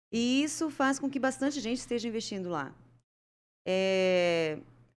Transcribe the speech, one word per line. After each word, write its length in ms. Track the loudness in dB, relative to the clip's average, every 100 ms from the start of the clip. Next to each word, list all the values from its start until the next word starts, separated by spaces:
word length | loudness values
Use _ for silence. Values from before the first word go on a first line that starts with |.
| _
E 300 | -2 2 2
isso 260 | 0 -2 -4
faz 300 | 0 0 0
com 100 | -2
que 100 | -2
bastante 400 | -2 0 -2 -2
gente 200 | -4 -4
esteja 280 | -2 -4 -2
investindo 440 | -4 -4 -6 -4
lá. 240 | -4 -6 -10 -20 _ _ _ _ _ _ _
É, 920 | -2 2 2 4 4 4 4 2 0 -4 -10 -20 _